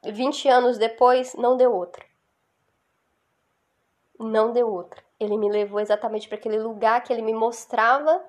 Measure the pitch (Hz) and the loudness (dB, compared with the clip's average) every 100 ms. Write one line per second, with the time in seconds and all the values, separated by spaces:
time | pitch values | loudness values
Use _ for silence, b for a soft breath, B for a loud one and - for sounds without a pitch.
0 | - 208 254 294 285 254 247 233 226 226 | -12 -4 -4 -2 2 4 4 2 -2 2
1 | 247 247 254 - 240 254 247 202 175 - | 4 4 0 -2 0 4 4 2 -6 -12
2 | - _ _ _ _ _ _ _ _ _ | -20 _ _ _ _ _ _ _ _ _
3 | _ _ _ _ _ _ _ _ _ _ | _ _ _ _ _ _ _ _ _ _
4 | _ _ 226 214 220 240 233 185 175 - | _ _ -4 0 2 2 0 -2 -8 -18
5 | _ _ 214 208 208 208 202 202 208 208 | _ _ -4 -2 0 0 -2 -4 0 -2
6 | 214 214 214 214 226 214 220 220 220 233 | -2 -6 -8 -10 -4 -4 -4 -2 0 0
7 | 240 240 220 220 226 233 - 233 226 269 | 0 -4 -2 -2 -2 -4 -6 0 2 2
8 | 302 349 | 2 0